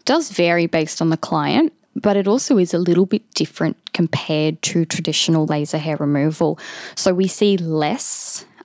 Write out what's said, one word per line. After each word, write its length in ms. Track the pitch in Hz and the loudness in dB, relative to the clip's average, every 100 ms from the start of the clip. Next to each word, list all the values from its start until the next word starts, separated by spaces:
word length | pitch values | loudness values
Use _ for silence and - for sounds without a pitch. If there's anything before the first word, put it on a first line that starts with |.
does 260 | - 311 311 | -2 -2 -2
vary 360 | 196 175 170 170 | 0 2 2 2
based 340 | 165 156 - | 0 -2 -2
on 80 | 165 | 0
the 60 | 160 | 0
client, 560 | - 160 147 226 311 - _ | -2 -2 0 2 0 -2 _
but 220 | - 208 202 | -4 0 2
it 120 | 190 | 2
also 300 | 240 - 233 | 0 2 2
is 140 | 180 | 2
a 40 | 170 | 0
little 280 | 175 175 190 | 2 2 2
bit 160 | 208 _ | 0 _
different 420 | - 156 - 160 - - | -6 -4 -2 -4 -4 -6
compared 640 | - 165 - - 156 156 156 | -2 -2 -2 -2 0 0 -2
to 220 | - 170 | -4 -2
traditional 600 | 160 - 165 151 - 160 156 | -2 -2 -4 -2 2 2 2
laser 320 | 151 147 156 | 0 -2 -4
hair 180 | 156 147 | -4 -2
removal. 600 | 147 143 151 156 160 160 - - - | 0 2 0 0 -2 -2 -8 -16 -12
So 200 | - 190 | -2 0
we 120 | 180 190 | 2 0
see 300 | - 208 190 | 2 2 2
less, 880 | 165 156 151 262 - - - - - - | 0 -2 -2 0 0 2 2 -2 -6 -8